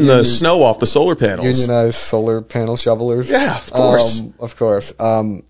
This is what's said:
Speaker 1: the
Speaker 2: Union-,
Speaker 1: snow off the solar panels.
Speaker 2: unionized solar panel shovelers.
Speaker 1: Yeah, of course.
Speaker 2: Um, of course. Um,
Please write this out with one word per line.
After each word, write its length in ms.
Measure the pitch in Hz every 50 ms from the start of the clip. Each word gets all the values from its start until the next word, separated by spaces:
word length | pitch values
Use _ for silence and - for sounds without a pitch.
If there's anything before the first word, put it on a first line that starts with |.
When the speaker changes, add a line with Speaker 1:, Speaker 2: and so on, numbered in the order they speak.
| 151
Speaker 1:
the 120 | 139 131 123
Speaker 2:
Union-, 80 | 113
Speaker 1:
snow 380 | 120 120 104 170 165 175 180 139
off 160 | 117 107 -
the 80 | 123 110
solar 280 | - 143 156 180 165
panels. 300 | - 123 104 95 87 117 127 127 131
Speaker 2:
unionized 340 | 123 123 123 120 117 117 117
solar 460 | - - - - 110 110 113 113 113
panel 340 | 110 - - 123 117 113 117
shovelers. 560 | 117 - 117 113 110 120 123 117 123 127 -
Speaker 1:
Yeah, 240 | - 262 285 - -
of 160 | 123 - -
course. 480 | - 127 127 123 123 120 117 113 110 113
Speaker 2:
Um, 140 | 110 110 - -
of 160 | 117 113 - -
course. 360 | 120 113 104 101 101 - - -
Um, 440 | 113 113 113 110 107 107 101 - -